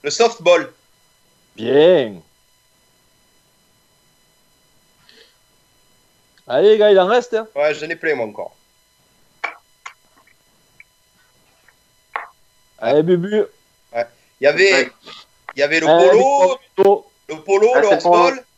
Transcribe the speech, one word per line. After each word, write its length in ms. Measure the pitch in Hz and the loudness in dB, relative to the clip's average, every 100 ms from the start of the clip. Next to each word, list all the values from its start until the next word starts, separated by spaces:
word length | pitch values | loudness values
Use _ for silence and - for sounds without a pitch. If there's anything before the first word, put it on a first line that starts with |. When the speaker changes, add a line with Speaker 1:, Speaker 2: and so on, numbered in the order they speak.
Speaker 1:
Le 80 | 147 | -10
softball. 600 | - 226 - 175 170 - _ _ _ _ _ _ _ _ - | -2 -2 0 0 0 -2 _ _ _ _ _ _ _ _ -12
Speaker 2:
Bien. 560 | 113 139 165 175 117 92 _ _ _ _ _ _ _ _ _ 988 1017 988 988 988 988 _ 988 988 1017 _ 1017 _ _ _ 1017 _ _ _ _ _ _ _ _ _ _ _ _ _ _ _ _ _ - | -2 2 4 2 -2 -12 _ _ _ _ _ _ _ _ _ _ _ _ _ _ _ _ _ _ _ _ _ _ _ _ _ _ _ _ _ _ _ _ _ _ _ _ _ _ _ _ _ _ -6
Allez, 240 | 131 196 | 0 2
les 60 | 214 | 2
gars, 120 | 214 | 4
il 60 | 190 | 2
en 60 | 185 | 2
reste, 280 | 240 240 | -2 -2
hein. 120 | 220 220 143 | -10 -8 -6
Speaker 1:
Ouais, 180 | 151 | -4
j'en 140 | 147 160 | -4 -10
ai 80 | 165 | -8
plein, 180 | 165 | -6
moi, 120 | 139 110 | -6 -8
encore. 280 | 101 87 _ _ _ _ _ _ _ _ _ - - _ _ - _ _ _ _ _ _ _ _ _ _ _ _ _ _ _ _ _ _ _ _ _ _ | -10 -16 _ _ _ _ _ _ _ _ _ -16 -16 _ _ -20 _ _ _ _ _ _ _ _ _ _ _ _ _ _ _ _ _ _ _ _ _ _
Speaker 2:
Ouais. 60 | - - _ _ _ _ _ | -20 -20 _ _ _ _ _
Allez, 240 | 113 147 | -2 -2
Bubu. 380 | 165 180 185 214 - _ _ _ _ | 0 -2 -2 -4 -6 _ _ _ _
Speaker 1:
Ouais. 120 | 117 117 _ _ _ | -12 -12 _ _ _
Il 40 | |
y 20 | 135 | -2
avait, 260 | 156 196 | 2 0
Speaker 3:
Ouais. 200 | 180 - _ - - - _ - 131 | 0 -4 _ -20 -20 -20 _ -20 -6
Speaker 1:
il 40 | |
y 20 | |
avait 180 | 143 160 | -2 -2
le 80 | 156 | 2
Speaker 2:
Allez, 200 | 165 180 | 4 4
Speaker 1:
polo, 100 | 214 | 4
Speaker 2:
Victor 380 | 262 277 277 262 _ - | 2 2 0 -2 _ 0
Hugo. 280 | 196 202 - _ - | 0 0 -4 _ -16
Speaker 1:
le 80 | 156 | -16
polo, 340 | 175 196 220 | -2 2 2
Speaker 3:
Ah, 60 | 254 | 2
Speaker 1:
le 80 | 214 | 2
Speaker 3:
c'est 140 | 190 | 0
pour 100 | 175 | 2
Speaker 1:
horseball. 320 | 175 175 - - | 2 2 -2 -16